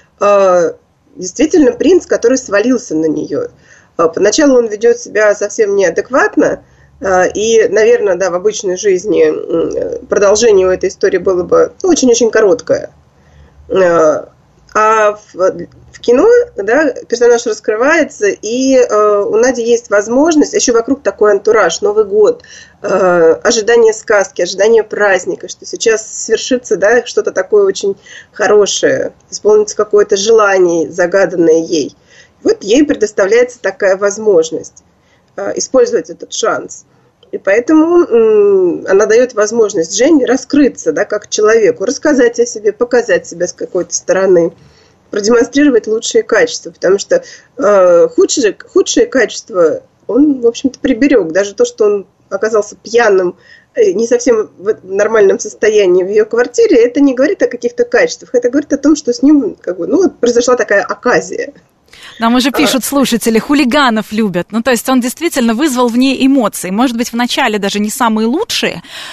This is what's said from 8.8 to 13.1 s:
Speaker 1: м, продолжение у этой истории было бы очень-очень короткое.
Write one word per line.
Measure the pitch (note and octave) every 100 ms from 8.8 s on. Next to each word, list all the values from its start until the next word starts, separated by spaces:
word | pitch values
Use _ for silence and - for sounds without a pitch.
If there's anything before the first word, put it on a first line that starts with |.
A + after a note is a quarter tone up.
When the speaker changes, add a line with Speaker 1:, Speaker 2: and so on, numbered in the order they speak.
| G#3 F#3 G#3 D#3+
Speaker 1:
м, | D#3 - - E3 D#3 - F2+ - -
продолжение | G3 G3 G#3+ A#3 G3 F#3
у |
этой | F#3 F#3+
истории | - G3 F#3
было | F#3+ F3+
бы | F3 E3 E3 -
очень-очень | F#4+ D4 B3+ A#3 A3+
короткое. | A3 G3+ D#3+ - - - _ _